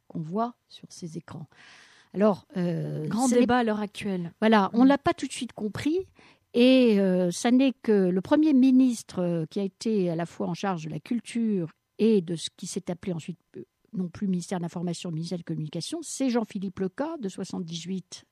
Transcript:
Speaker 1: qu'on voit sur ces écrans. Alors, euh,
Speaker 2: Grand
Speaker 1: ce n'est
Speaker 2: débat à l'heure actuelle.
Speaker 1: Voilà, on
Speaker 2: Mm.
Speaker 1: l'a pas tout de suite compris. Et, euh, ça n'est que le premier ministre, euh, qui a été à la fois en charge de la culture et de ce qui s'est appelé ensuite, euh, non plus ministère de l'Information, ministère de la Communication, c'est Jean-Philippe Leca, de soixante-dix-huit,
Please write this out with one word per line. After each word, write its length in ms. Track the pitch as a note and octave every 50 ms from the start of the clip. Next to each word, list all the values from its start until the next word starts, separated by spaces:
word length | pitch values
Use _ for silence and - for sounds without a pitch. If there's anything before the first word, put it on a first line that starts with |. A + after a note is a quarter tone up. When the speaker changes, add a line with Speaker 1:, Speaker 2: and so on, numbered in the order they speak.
| _
Speaker 1:
qu'on 140 | - - E3+
voit 340 | D#3 D#3 F3+ G#3+ A3+ A#3+ A#3+ _ _ _
sur 180 | - - - -
ces 280 | - - F3+ E3 D#3
écrans. 320 | E3 - - - D#3 D#3 - _ _ - - - - - _ _ _ _ _ -
Alors, 340 | F#3 G#3 G#3+ F#3+ - - _ -
euh, 500 | F#3+ F3 F3 E3+ D#3+ D3+ D3 D3+ D3 D#3
Speaker 2:
Grand 200 | - - A3 C4
Speaker 1:
ce 60 | B3+ A#3
n'est 80 | A#3+
Speaker 2:
débat 160 | B3+ A3 B3
à 60 | B3 A#3+
l'heure 160 | A3 G#3+ G#3
actuelle. 500 | G#3+ G3 - - - G#3 F#3+ F3+ F3 E3 - _
Speaker 1:
Voilà, 300 | A3 A3 A3+ G#3+ F#3+ F#3 -
on 120 | A#3 B3+
Speaker 2:
Mm. 20 |
Speaker 1:
l'a 100 | C4+ C#4
pas 160 | C#4 - F4 E4
tout 140 | - -
de 60 | C4 -
suite 180 | - B3 A3
compris. 560 | - - G#3+ G#3+ G3+ - - D4 D#4+ F#4 F#4+ - _ _ _ - _ _ _ _ -
Et, 480 | A#3+ A#3+ B3+ C4 C4 B3 A#3 G#3+ G3
euh, 280 | G3 F#3+ F3+ F3+ F#3 F3
ça 200 | F3 - - A#3+
n'est 220 | A#3+ B3+ C4+ C4+ A3+
que 360 | - - - G#3+ G3+ F#3+ F3+
le 120 | F3+ F#3+
premier 320 | F3+ - D4+ D4+ D#4 D#4 C#4+
ministre, 640 | B3+ B3+ C4+ B3+ B3+ C4 B3+ A#3 - - - - F#3
euh, 260 | F3+ F3 E3+ E3 D#3
qui 120 | - - G3+
a 40 | G3+
été 460 | F#3+ - _ - A3+ A3 G3+ F3+ F3
à 60 | E3
la 100 | D#3+ E3+
fois 220 | - - - G#3
en 60 | F3+ E3+
charge 320 | - - G3 F#3 E3 D#3
de 40 | D#3
la 120 | D#3 D#3
culture 680 | - - B3 A#3 - - - A#3 A#3 A3 G#3 F#3+ E3 D#3 - _ _ _ _
et 240 | - G#3 A3+ A3 G3+
de 160 | E3 E3 F3
ce 120 | D#3+ - - -
qui 120 | - -
s'est 220 | E3+ - F#3+ - -
appelé 220 | F3+ - - G3
ensuite, 280 | F3 E3 - - E3 - _ _ -
euh, 80 | - - - _ _ _ _ -
non 140 | F3+ F#3 E3+
plus 180 | - - G#3+
ministère 300 | F#3+ F#3 F3 F3 - G3+
de 60 | F3 E3+
l'Information, 480 | E3 - F3+ E3+ F3 E3+ - - F3+
ministère 260 | E3 D#3 E3 E3+ F#3+
de 60 | F3 E3+
la 100 | - E3
Communication, 460 | D#3 D#3 D3+ - E3+ D#3+ - D4+ F4
c'est 300 | D#4 - - - C4+ C4
Jean-Philippe 480 | A#3 A#3+ G#3+ - - G3+ F#3 G3 - -
Leca, 360 | F#3+ F#3+ - - C#4 D#4+ E4 D4+
de 100 | A3+ F#3+
soixante-dix-huit, 960 | - - F#3+ - - F#3+ F#3 D#3+ E3+ E3 D#3+ F3 F#3+ F#3 - _ - - - _